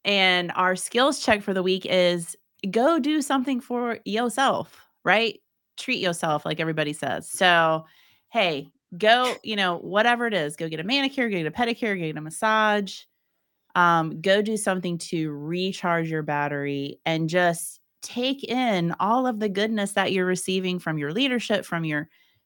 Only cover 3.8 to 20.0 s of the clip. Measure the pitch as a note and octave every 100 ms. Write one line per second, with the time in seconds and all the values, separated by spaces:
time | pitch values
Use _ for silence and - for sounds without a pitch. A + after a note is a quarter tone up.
3.8 | A#3+ G#3+ - G#3+ A#3+ C4 C4 D#3+ - -
4.8 | _ _ - G3+ A#3 - _ _ _ -
5.8 | - B3 F#3 E3+ E3 D3 D#3+ D#3 D#3+ D#3
6.8 | D3 D#3 C3+ E2 - - F#3 F3 D#3+ D#3+
7.8 | D#3+ _ _ _ _ A#3 F#3 D3 E3 _
8.8 | - F3 G#3+ A#3+ B3+ - - G#3 F#3 F3
9.8 | E3 G3 A#3 A#3+ A#3 G3 D3+ D#3+ E3 D#3
10.8 | F3+ C#4 C4+ C4+ A#3+ F#3 D#3 E3 A#3+ A#3+
11.8 | A3+ G3 D#3+ D3+ D#3 - A3 A3 G#3+ G#3
12.8 | G3 - - _ _ _ _ _ _ F3+
13.8 | F3 E3+ D#3+ D#3+ F#3 G3+ G#3+ G#3+ G3+ F#3
14.8 | F3 E3+ - E3+ D#3 D3 D3 F3+ F#3+ F#3+
15.8 | F3+ E3+ E3 D#3+ D3+ D3 D3 C#3+ C#3+ C#3+
16.8 | C#3 - - D#3+ D#3+ F3+ F3 E3+ - -
17.8 | _ _ - A#3+ B3+ C#4 - B3 B3 F#3+
18.8 | E3+ - F#3+ A#3+ B3+ G#3+ G#3+ F#3+ A3 A3
19.8 | G3+ G3+